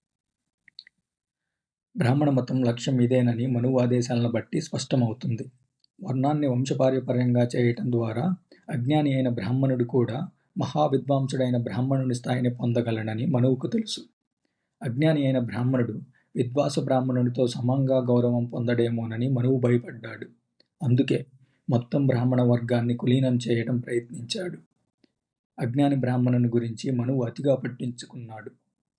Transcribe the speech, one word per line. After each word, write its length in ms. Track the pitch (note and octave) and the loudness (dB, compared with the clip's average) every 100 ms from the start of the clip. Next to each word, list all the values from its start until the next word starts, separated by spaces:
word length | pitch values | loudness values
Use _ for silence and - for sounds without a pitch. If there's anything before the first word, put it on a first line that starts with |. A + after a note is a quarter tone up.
| _ _ _ _ _ _ _ - - _ _ _ _ _ _ _ _ _ _ A#3+ | _ _ _ _ _ _ _ -20 -20 _ _ _ _ _ _ _ _ _ _ -2
బ్రాహ్మణ 340 | A#2+ C#3 D3 | 2 4 4
మతం 320 | C3 B2 C3 | 2 0 0
లక్ష్యం 380 | A#2+ A#2 - B2+ | 0 0 0 2
ఇదేనని 460 | A#2+ B2+ A#2+ A2+ C3 | 4 4 2 0 -2
మనువు 320 | A#2+ B2 C3 | 0 2 2
ఆదేశాలను 500 | B2 B2 B2 A#2+ A#2+ | 2 2 2 0 0
బట్టి 320 | A#2 - - | -2 -4 -6
స్పష్టమవుతుంది. 920 | - A#2+ - C3+ A#2+ G#2 - A#2 - - _ _ _ _ | -4 -8 -2 0 0 -2 -6 -6 -8 -16 _ _ _ _
వర్ణాన్ని 440 | F#3 C3 C#3 D3+ C#3+ | -6 -2 0 0 0
వంశపార్యపర్యంగా 1040 | B2 C3+ C3+ C3 C3 B2+ B2 B2 A#2+ A#2+ - | 0 -2 2 2 2 0 0 2 2 2 2
చేయటం 360 | A#2+ A#2+ B2 | 2 2 0
ద్వారా 420 | A#2+ A2+ A2+ F3 F#3 _ _ - | 0 -2 -2 -2 -2 _ _ -8
అజ్ఞాని 440 | B2 A#2+ D3+ D3 | -4 0 2 2
అయిన 140 | C3+ B2+ | 2 0
బ్రాహ్మణుడు 560 | A#2 G2 B2+ C3+ B2 | -2 -2 2 2 2
కూడా 440 | A#2+ C3+ A2+ B2 F#3 - _ - | 0 2 0 -2 -8 -12 _ -6
మహావిద్వాంసుడైన 1000 | A#2 D3+ D3+ C3+ C3 C#3 C3+ C3 B2+ B2 | -4 0 2 0 2 0 0 0 0 0
బ్రాహ్మణుని 580 | A#2+ A#2 C3 C3+ B2+ | -2 -2 0 0 0
స్థాయిని 400 | A#2+ C3 B2+ B2 | -2 -2 0 0
పొందగలడని 720 | A#2+ B2 A#2+ A#2 A2 A2 A2 B2 | 0 0 0 0 -2 -4 -4 0
మనువుకు 400 | B2+ B2+ C3 D#3+ | 2 2 2 0
తెలుసు. 340 | A#3 A3 - - _ _ _ _ _ _ _ | -4 -4 -10 -14 _ _ _ _ _ _ _
అజ్ఞాని 420 | C3+ A#2+ D#3 D3+ | -6 0 2 2
అయిన 140 | C3+ C3 | 2 0
బ్రాహ్మణుడు 640 | A#2 A2 B2 C3 A2 G#2+ - _ _ - | -2 -2 0 0 -2 -4 -12 _ _ -6
విద్వాంస 420 | A#2+ A#2+ C#3+ C#3+ | -2 0 -2 -2
బ్రాహ్మణునితో 680 | C3+ C3 C3 B2 B2 B2 B2 | 0 0 0 0 0 2 0
సమంగా 520 | C3 A#2+ C#3 C3+ C3 | 0 0 0 2 2
గౌరవం 460 | A#2+ B2 A#2+ A#2+ | 2 2 4 0
పొందడేమోనని 840 | A#2+ - A#2+ A#2+ A#2 A#2 A2+ A2+ C3 | -2 -4 0 2 0 0 -4 -4 -2
మనువు 320 | B2+ B2 C3 | 0 2 2
భయపడ్డాడు. 640 | A#2+ A#2+ - - - - - _ _ _ _ _ | 2 2 0 -12 -14 -14 -16 _ _ _ _ _
అందుకే 420 | C3+ B2 C3 C3+ - _ _ _ - | 2 2 2 -2 -4 _ _ _ -2
మొత్తం 360 | B2 - D3 C3+ | -2 0 0 2
బ్రాహ్మణ 360 | B2 B2 B2+ | 2 2 2
వర్గాన్ని 520 | B2 A#2+ A#2 A#2+ A#2+ | 4 2 0 -2 0
కులీనం 420 | A#2+ A#2+ C3 C3 B2 | -2 0 2 2 0
చేయడం 420 | B2 A#2 A2+ B2 | 0 -2 0 -4
ప్రయత్నించాడు. 800 | A#2+ A#2+ A#2+ - A#2 A3 F3+ - _ _ _ _ _ _ _ _ _ - | -2 -6 -6 -12 -10 -8 -8 -10 _ _ _ _ _ _ _ _ _ -6
అజ్ఞాని 380 | A#2+ B2+ C#3+ C#3 | -4 0 2 2
బ్రాహ్మణుని 520 | B2 B2+ B2 B2 A#2+ | 0 0 2 2 2
గురించి 420 | A#2 A#2 A2 C#3 | 0 -2 -6 -4
మనువు 340 | B2 A#2+ C3+ | -2 0 -2
అతిగా 300 | A#2 - C#3+ | -4 -2 0
పట్టించుకున్నాడు. 960 | C3 C3+ - B2 A#2+ - - A2+ A2 G2+ - _ _ _ | 0 -2 -6 -8 -8 -14 -16 -16 -14 -16 -20 _ _ _